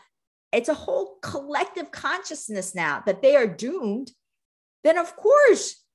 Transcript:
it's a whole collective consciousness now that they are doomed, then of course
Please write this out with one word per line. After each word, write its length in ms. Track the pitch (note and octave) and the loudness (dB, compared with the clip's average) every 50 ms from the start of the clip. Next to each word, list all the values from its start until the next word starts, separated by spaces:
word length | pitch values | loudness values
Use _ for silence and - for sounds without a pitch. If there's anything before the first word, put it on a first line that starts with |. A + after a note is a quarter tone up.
| _ _ _ _ _ _ _ _ _ _ - | _ _ _ _ _ _ _ _ _ _ -2
it's 160 | A#3 A#3 D#4+ | -2 0 0
a 60 | D4+ | -2
whole 440 | - - - C5+ C#5 G4 G4 - _ - | -4 -4 -4 -4 -4 -4 -6 -10 _ -12
collective 680 | - - D4+ C#4 C#4+ D4 C#4 F4 G4 - F4+ E4 - | -10 -10 -10 -8 -6 -4 -4 -4 -6 -8 -10 -12 -12
consciousness 840 | - - - C#4+ D#4 F#4 F#4+ - D#4+ C#4+ - - G#3+ G3 F3+ F#3 - | -12 -8 -6 -6 -6 -6 -6 -10 -14 -12 -12 -10 -8 -8 -8 -8 -6
now 280 | F#3 E3 D#3 C#3+ B2 - | -4 -2 -2 -2 -2 -2
that 160 | - - G3 - | -2 -2 2 4
they 120 | C4+ C#4+ | 4 6
are 120 | C#4+ B3 | 6 4
doomed, 680 | G#3+ E3+ C#3+ G#3+ B3 E4 F#4+ C#4 G#3+ G3+ A#3 C4+ - - _ _ _ _ _ _ _ _ _ _ _ _ _ - | 2 -2 -6 -8 -8 -8 -6 -6 -6 -6 -6 -8 -12 -16 _ _ _ _ _ _ _ _ _ _ _ _ _ 2
then 140 | D4 D#4+ F4 | 2 2 2
of 180 | E4+ E4+ - | 0 -4 -6
course 680 | - - G#4 C5+ D5 D5 B4+ F#4+ - - - - _ _ _ _ | -2 2 4 6 8 8 6 6 4 2 -6 -12 _ _ _ _